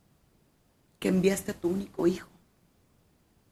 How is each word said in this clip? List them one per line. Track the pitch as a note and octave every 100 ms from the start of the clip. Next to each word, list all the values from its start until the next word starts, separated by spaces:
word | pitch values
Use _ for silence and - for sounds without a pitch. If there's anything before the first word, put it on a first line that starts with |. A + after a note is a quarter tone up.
| _ _ _ _ _ _ _ _ _ _
que | G3+
enviaste | F#3+ F#3 G3 -
a | -
tu | E3+
único | F#3+ G3+ - E3+
hijo, | F#3 - _ _ _ _ _ _ _ _ _ _ _ _